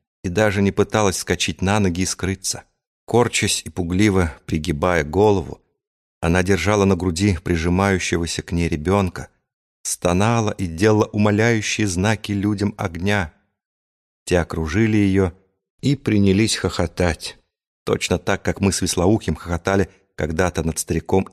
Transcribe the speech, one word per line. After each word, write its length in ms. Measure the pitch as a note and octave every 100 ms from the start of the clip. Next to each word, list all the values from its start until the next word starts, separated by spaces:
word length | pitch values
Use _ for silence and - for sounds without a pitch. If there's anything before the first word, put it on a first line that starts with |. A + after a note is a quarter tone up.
| _ _
и 60 | F#2+
даже 340 | F2 G#2+ G2+
не 120 | G2
пыталась 420 | G2 G2+ A2 G2+ F2+
вскочить 460 | - F2+ - F2+
на 180 | F#2 G#2+
ноги 220 | G2 E2+
и 40 | F2+
скрыться. 600 | - F#2 F#2+ - - - _ _ _ -
Корчась 560 | A2+ A#2 - G#2 - -
и 40 |
пугливо 640 | - E2+ F#2 G#2+ F#2+ E2+ - -
пригибая 580 | E2 D#2 D2 F2+ F2 D2
голову, 560 | D#2+ G#2+ G2+ C#2 - _ _ _ _ _ _
она 220 | E2+ F2+
держала 420 | F#2 F#2+ E2 G#2+ G2
на 100 | F#2
груди 420 | F2+ E2 G#2 E2+
прижимающегося 1000 | - F2 E2 F2+ G2 F#2 - F2 E2+ -
к 80 | -
ней 180 | E2+ E2+
ребёнка, 600 | D#2+ D2+ G2 F#2+ - - _ _ _ _ _
стонала 680 | - - F2 F2 G#2+ A#2 G#2+
и 160 | G#2 F#2
делала 380 | D#2+ G#2 G#2+ G#2+
умоляющие 800 | G#2 G#2 G#2 A2+ A#2 G#2 - G#2
знаки 440 | F2 G2 G#2+ -
людям 440 | G2+ G2 G#2 G2+ -
огня. 560 | G2+ E2+ F#2 G#2 E2 - _ _ _ _ _ _ _ _ -
Те 140 | F2+
окружили 580 | E2 E2 D#2+ F2 A2+ G#2+
её 360 | G2+ F#2+ F#2 - _ _ _ _
и 140 | C3 C#3
принялись 600 | - G#2+ G2+ F#2+ A2 -
хохотать, 840 | F#2 - F2 - F2+ E2 - - _ _ _ _
точно 360 | - G2+ - F2+
так, 240 | - G2
как 180 | - F2+
мы 100 | G2
с 100 | F2+
Веслоухим 540 | F2+ - F2 A2 - D2+
хохотали 540 | E2 E2+ - G2 F2+ _ _ -
когда-то 480 | D#2+ D#2+ F2+ -
над 140 | E2 D#2
стариком 460 | - E2 - F#2+ -